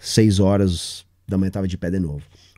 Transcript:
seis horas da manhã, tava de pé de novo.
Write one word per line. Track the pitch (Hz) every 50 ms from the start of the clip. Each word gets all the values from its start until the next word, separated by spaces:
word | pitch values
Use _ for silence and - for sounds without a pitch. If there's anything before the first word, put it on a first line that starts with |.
seis | - - - 113 110 107 95 98
horas | 98 95 101 101 101 95 87 85 - - - - - _ _ _ _ -
da | 98 95
manhã, | 95 92
tava | - 104 95 92
de | 92 -
pé | - 85
de | 92 95
novo. | 90 78 73 71 73 - _ _ _ _ _